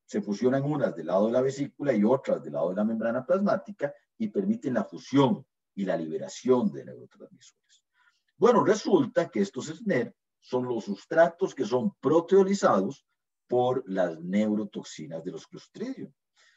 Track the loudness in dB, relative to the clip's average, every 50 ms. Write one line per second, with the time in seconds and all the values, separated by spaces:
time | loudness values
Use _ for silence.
0 | _ -6 -6 -6 -4 -4 -4 0 0 0 0 0 0 -2 0 0 -2 -2 -4 -8
1 | -6 -2 0 2 2 2 2 2 0 0 -2 -4 -8 -8 -8 -4 -2 0 2 2
2 | 4 4 2 2 0 -2 -4 -4 -4 -8 -4 -2 -2 -2 -2 -2 -2 -2 -2 -2
3 | -2 -2 -4 -4 0 0 0 2 2 0 0 0 -4 -10 -8 -6 -6 -6 -8 -12
4 | _ _ _ _ -6 -4 -2 -2 0 0 -2 -2 -2 -4 -2 -2 -4 -6 -10 -16
5 | -8 0 4 4 4 4 2 -2 -6 _ _ _ _ _ _ -6 -4 -4 -4 -4
6 | -4 -6 -8 -8 -10 -10 -14 -6 0 2 2 2 2 -2 -4 -6 -12 -16 -18 -20
7 | -20 -20 _ _ -20 -20 -20 _ -20 -20 _ _ _ _ _ _ _ _ _ _
8 | _ _ _ _ _ _ _ _ 4 6 6 6 4 4 2 2 4 4 4 4
9 | 4 2 0 0 0 0 0 -2 -2 -2 -4 -8 -8 -8 -10 -8 -4 -2 0 0
10 | -2 -4 -8 _ _ _ _ _ _ -4 -4 -2 -2 -2 -4 -6 -4 -6 -10 -10
11 | -8 _ 4 4 4 4 4 -2 -4 -4 -2 -4 -4 -2 0 0 -2 -2 -6 _
12 | 0 2 2 2 4 6 6 6 6 4 2 2 2 2 2 2 0 -2 -6 -10
13 | _ _ _ _ _ _ _ _ _ _ 0 2 2 2 0 -2 -4 -4 -2 0
14 | 0 0 -2 -8 -6 -2 0 0 2 2 0 -2 -4 -6 -10 -12 -14 -12 -14 -14
15 | -14 -12 -12 -10 -10 -10 -12 -12 -16 _ -20 -20 -20 _ _ -10 -10 -10 -10 -12
16 | -14 -16 _ _ _ _ _ _ _ _ _